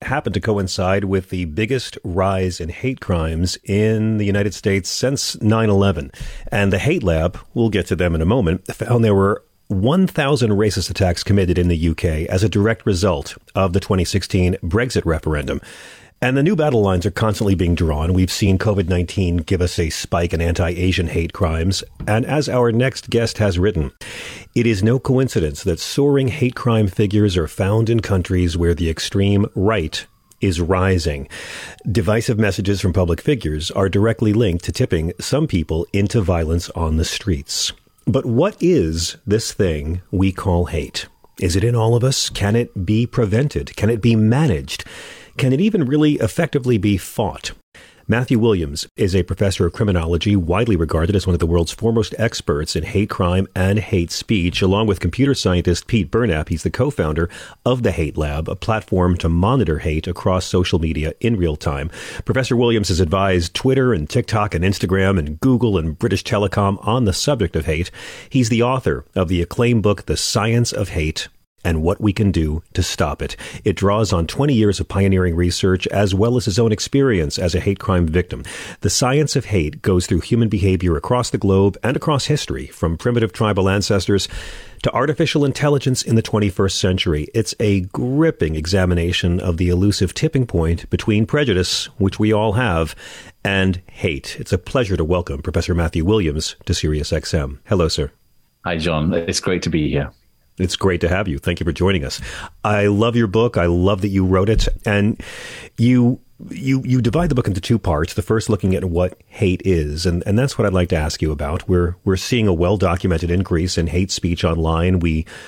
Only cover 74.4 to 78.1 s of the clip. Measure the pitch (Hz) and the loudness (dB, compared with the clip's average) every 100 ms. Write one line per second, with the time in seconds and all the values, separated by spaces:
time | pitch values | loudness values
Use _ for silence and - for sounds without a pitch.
74.4 | 135 123 107 95 - - 98 95 90 82 | 2 4 4 2 -2 0 2 4 2 2
75.4 | 87 - 95 92 - 98 101 92 113 123 | 0 2 2 2 0 0 0 2 2 2
76.4 | - 95 113 107 - 139 135 101 73 - | 0 2 2 2 0 2 4 2 0 0
77.4 | 90 82 - 98 - 90 87 | 0 0 0 -2 0 2 2